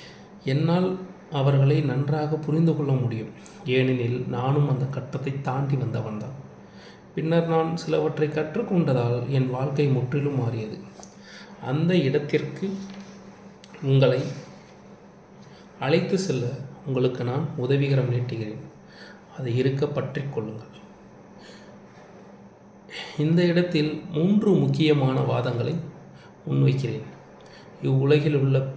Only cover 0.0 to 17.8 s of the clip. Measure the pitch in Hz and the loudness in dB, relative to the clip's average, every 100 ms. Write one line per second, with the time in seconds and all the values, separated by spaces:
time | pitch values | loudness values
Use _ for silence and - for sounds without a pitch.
0 | - - - - 139 139 165 175 185 185 | -20 -20 -20 -10 -2 0 2 2 2 -2
1 | - - - 143 135 139 135 156 143 127 | -8 -18 -6 0 2 4 6 4 2 0
2 | 143 151 151 156 - 156 165 156 139 131 | 0 0 0 -2 0 2 2 2 0 0
3 | 117 110 107 - - - 127 131 131 127 | 0 -4 -8 -12 -18 -10 0 2 2 2
4 | 117 127 127 123 127 147 143 135 139 - | 0 -2 -4 -2 0 2 2 0 -2 -6
5 | - 135 139 135 - 135 139 139 110 113 | -8 -6 -6 -6 -4 -2 -2 -2 -2 -4
6 | 107 107 120 - - - - - - - | -6 -8 -10 -12 -16 -20 -20 -20 -20 -20
7 | - - 160 170 165 165 160 170 - 156 | -12 -6 0 2 2 2 0 -2 -2 0
8 | 156 147 151 151 156 226 - 185 143 127 | 0 0 0 0 -4 -4 0 2 2 2
9 | 117 120 123 135 127 127 143 143 143 120 | 2 -2 0 0 0 0 -2 2 2 2
10 | 117 147 143 135 113 113 107 92 - - | 0 0 0 0 -2 -4 -6 -10 -14 -18
11 | - - - - - - 117 147 170 180 | -20 -20 -20 -20 -20 -12 -4 0 4 4
12 | 135 147 - 151 131 - 196 196 - - | 4 2 2 0 -2 -6 -6 -6 -10 -14
13 | - - - - - - - - 139 135 | -16 -18 -20 -20 -20 -20 -20 -6 2 4
14 | 123 - - - - - - - - - | 6 4 -2 -8 -14 -18 -20 -20 -20 -20
15 | - - - - - - - - 131 170 | -20 -20 -20 -20 -20 -20 -20 -6 0 2
16 | - 196 - 127 117 - - - 143 127 | 2 -2 -2 -2 -4 -6 -10 -12 -4 0
17 | 127 127 123 135 165 - 127 143 | 0 0 -2 -2 -4 -2 0 2